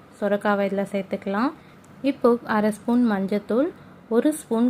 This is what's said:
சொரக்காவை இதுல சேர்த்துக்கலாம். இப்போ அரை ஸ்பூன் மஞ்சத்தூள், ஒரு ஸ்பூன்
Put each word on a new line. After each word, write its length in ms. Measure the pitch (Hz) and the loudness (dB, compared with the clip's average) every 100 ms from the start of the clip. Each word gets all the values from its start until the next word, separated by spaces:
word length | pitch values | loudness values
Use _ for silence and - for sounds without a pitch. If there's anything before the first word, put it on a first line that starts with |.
| - - | -20 -4
சொரக்காவை 500 | 202 202 208 202 196 | -2 0 0 0 0
இதுல 160 | 196 196 | -2 -4
சேர்த்துக்கலாம். 560 | 196 190 196 196 202 277 - - - - - 277 | -4 -6 -6 -4 -2 -2 -4 -18 -20 -20 -6 -4
இப்போ 180 | 269 240 240 - | 2 2 2 0
அரை 140 | 220 214 214 | 0 0 -2
ஸ்பூன் 260 | - 240 240 | -2 2 2
மஞ்சத்தூள், 560 | 196 196 208 - 226 349 - - - - 226 | 0 -2 -2 -2 0 0 -4 -18 -16 -2 0
ஒரு 120 | 294 302 | 2 0
ஸ்பூன் 300 | - 226 | -2 0